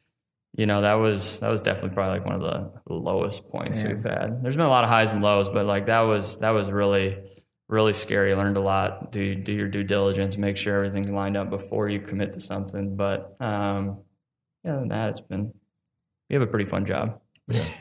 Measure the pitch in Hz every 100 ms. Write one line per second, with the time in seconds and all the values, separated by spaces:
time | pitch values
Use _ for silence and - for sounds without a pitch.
0 | _ _ _ _ _ - 107 101 104 110
1 | 110 101 95 - 110 110 - 95 95 101
2 | 95 92 95 95 82 82 98 - - 85
3 | 87 92 101 - - - - 113 107 107
4 | 113 - 110 120 127 143 156 127 117 113
5 | 110 104 104 101 98 - 101 101 101 113
6 | 113 107 104 - 110 110 98 101 101 98
7 | 95 95 - - _ _ - 110 110 101
8 | - 104 98 98 101 98 98 95 98 98
9 | - 104 98 95 98 104 101 101 98 101
10 | 98 98 98 101 101 98 104 101 98 98
11 | 98 98 98 101 98 98 - 107 104 104
12 | - 98 101 - - 101 98 98 98 98
13 | 98 98 - - 117 104 101 101 98 98
14 | - _ _ _ _ _ 170 139 123 107
15 | 110 - - 95 107 - _ _ _ _
16 | _ _ - 143 117 110 101 95 98 -
17 | 113 - _ _ - 117 82 -